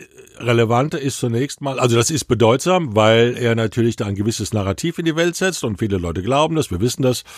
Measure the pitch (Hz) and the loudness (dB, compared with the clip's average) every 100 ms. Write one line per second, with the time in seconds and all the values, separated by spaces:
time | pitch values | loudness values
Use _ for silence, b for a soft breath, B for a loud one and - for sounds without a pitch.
0 | - - - - 120 117 113 120 147 160 | -20 -20 -20 -8 0 2 2 2 0 -2
1 | 139 - 123 113 139 - 143 131 127 117 | -4 -4 -2 -2 -4 -6 -6 -2 2 2
2 | 117 151 - 117 113 131 175 185 151 104 | 2 -2 -2 2 4 4 2 0 0 2
3 | 107 113 120 123 120 117 113 - 117 110 | 4 6 4 2 0 0 0 0 0 0
4 | 104 98 104 - 101 107 95 98 170 170 | -4 -2 -2 -4 -4 -2 -2 -2 -4 -2
5 | 165 156 175 160 185 170 127 101 110 95 | -2 0 0 0 -2 -2 -4 -4 -2 -2
6 | 87 85 92 139 160 160 135 87 120 - | -2 -4 -2 0 0 0 -2 -2 -2 0
7 | - - B | 0 -2 B